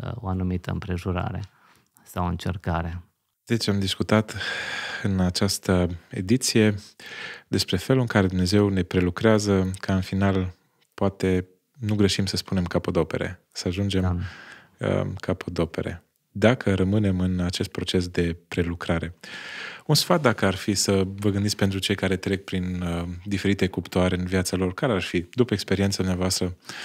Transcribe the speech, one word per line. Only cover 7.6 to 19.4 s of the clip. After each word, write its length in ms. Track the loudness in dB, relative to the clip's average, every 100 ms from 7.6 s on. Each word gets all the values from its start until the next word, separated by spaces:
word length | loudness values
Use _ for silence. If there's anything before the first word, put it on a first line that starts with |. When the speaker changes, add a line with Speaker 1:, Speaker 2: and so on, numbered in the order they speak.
| 0 -2
Speaker 2:
felul 240 | 2 2
în 60 | 4
care 200 | 4 4
Dumnezeu 420 | 2 4 4 4
ne 140 | 2
prelucrează, 880 | 2 2 2 2 4 4 4 2 2 -2
ca 160 | -2 0
în 60 |
final 520 | 0 0 2 2 -2 -6 _ _ _
poate 520 | -2 -2 0 2 2 -2 _ _ -8
nu 160 | -2 2
greșim 300 | 2 2 -2
să 120 | -4
spunem 260 | -2 -2
capodopere, 800 | 0 -2 0 0 0 -2 -6 -8 _
să 160 | -8 -4
ajungem, 340 | -2 0 2 2 0 -4 -10 -20 -20 -20 _
Speaker 1:
Da. 80 | -2
Speaker 2:
uh, 200 | 0 -2 -4
capodopere. 840 | -4 -4 -4 -2 -2 -2 -6 -8 _ _ _
Dacă 420 | 2 4 4 2
rămânem 460 | 2 4 4 2 2
în 200 | 2 2
acest 300 | -2 -2 -4
proces 380 | -4 -2 0 0
de 300 | 0 -2 -2 _
prelucrare. 680 | -2 -2 -2 -2 -2 -2 -10 -16 -14